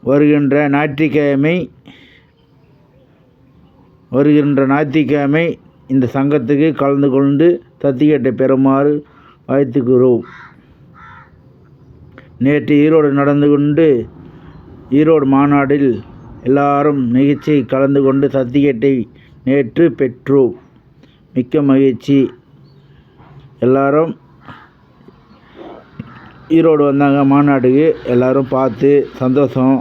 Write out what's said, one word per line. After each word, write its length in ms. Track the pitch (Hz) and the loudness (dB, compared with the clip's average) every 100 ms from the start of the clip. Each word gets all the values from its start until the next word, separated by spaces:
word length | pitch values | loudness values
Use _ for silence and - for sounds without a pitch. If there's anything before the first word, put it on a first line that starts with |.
வருகின்ற 600 | - 143 151 147 143 139 147 143 | 0 0 2 2 0 0 0 -2
ஞாயிற்றுக்கிழமை, 800 | 151 139 156 143 147 139 147 180 160 - - - - _ _ _ _ _ _ _ _ _ _ _ _ _ _ _ _ _ _ _ _ | -4 -4 -2 -2 -2 0 -2 -2 -6 -16 -20 -20 -20 _ _ _ _ _ _ _ _ _ _ _ _ _ _ _ _ _ _ _ _
வருகின்ற 540 | 127 143 147 143 139 135 | -2 2 2 2 0 0
ஞாயிற்றுக்கிழமை 760 | 139 151 151 131 147 139 151 170 - _ _ _ | 0 -2 -2 -2 -2 0 -2 -2 -6 _ _ _
இந்த 160 | 131 123 139 | -2 -2 -2
சங்கத்துக்கு 540 | 139 143 120 143 160 139 | -2 -2 0 0 0 0
கலந்து 280 | 139 139 143 131 | -2 0 0 0
கொண்டு 300 | 139 143 170 175 - _ | 0 2 0 0 -6 _
சர்டிஃபிகேட்டை 500 | 143 127 151 147 123 113 | -4 0 0 0 -2 -2
பெறுமாறு 520 | 135 135 135 135 143 147 147 - - _ - | 0 2 2 2 0 -2 -8 -20 -20 _ -4
வாழ்த்துகிறோம். 760 | 131 139 135 123 127 127 120 - - - - _ _ - - - - - _ - - - - - - - - - - | -2 -2 -2 0 2 2 0 -4 -20 -20 -20 _ _ -20 -20 -20 -20 -20 _ -20 -20 -20 -20 -20 -20 -20 -20 -20 -4
நேற்று 300 | 131 147 117 147 | 0 0 0 0
ஈரோடு 240 | 151 160 147 139 | 2 2 2 0
நடந்து 280 | 139 143 143 | 0 2 2
கொண்டு, 340 | 143 147 147 165 123 107 - - - - - - - - 135 | 2 0 2 2 0 -4 -14 -20 -20 -20 -20 -20 -20 -4 0
ஈரோடு 300 | 156 156 135 | 2 2 2
மாநாடில் 540 | 135 143 143 135 143 139 107 - - - - 123 | 0 2 0 0 0 0 -2 -8 -20 -20 -12 -2
எல்லாரும் 520 | 139 143 143 147 143 123 | 0 0 0 0 -2 -2
நிகழ்ச்சியை 460 | 123 143 143 - 151 117 | 0 0 -2 -2 -2 -2
கலந்து 300 | 131 139 139 135 | -2 0 2 2
கொண்டு 200 | 135 139 | 0 0
சர்டிஃபிகேட்டை 560 | 135 123 135 143 120 139 131 107 - - - - | -2 -2 0 0 0 -2 -2 -4 -14 -20 -10 -2
நேற்று 380 | 139 123 - 170 165 | -2 -2 0 0 0
பெற்றோம். 500 | 135 127 - 139 123 - - _ _ _ _ _ _ | -6 -6 -2 2 2 -2 -20 _ _ _ _ _ _
மிக்க 280 | - 123 156 143 | -8 -4 -2 0
மகிழ்ச்சி. 480 | 135 135 117 - 139 127 - _ - - _ _ - _ _ - - - - 120 | 2 2 -2 -2 0 0 -6 _ -20 -20 _ _ -20 _ _ -20 -20 -20 -4 0
எல்லாரும் 460 | 135 139 147 165 - _ _ - - - _ _ _ - _ _ - _ - - - - - - - - - - 165 | 0 2 0 -2 -6 _ _ -20 -20 -20 _ _ _ -20 _ _ -20 _ -20 -20 -20 -20 -20 -20 -20 -20 -20 -2 2
ஈரோடு 260 | 160 151 143 | 2 2 0
வந்தாங்க 320 | 139 143 139 139 | 0 0 2 2
மாநாட்டுக்கு, 560 | 139 143 139 127 131 160 151 - | 2 2 2 2 2 0 -2 -2
எல்லாரும் 360 | 123 127 131 131 | -2 0 0 -2
பார்த்து 360 | 131 131 107 139 143 - - | -2 -4 0 2 2 0 -4
சந்தோஷம். 580 | 127 131 135 131 131 135 | -2 0 -2 0 0 0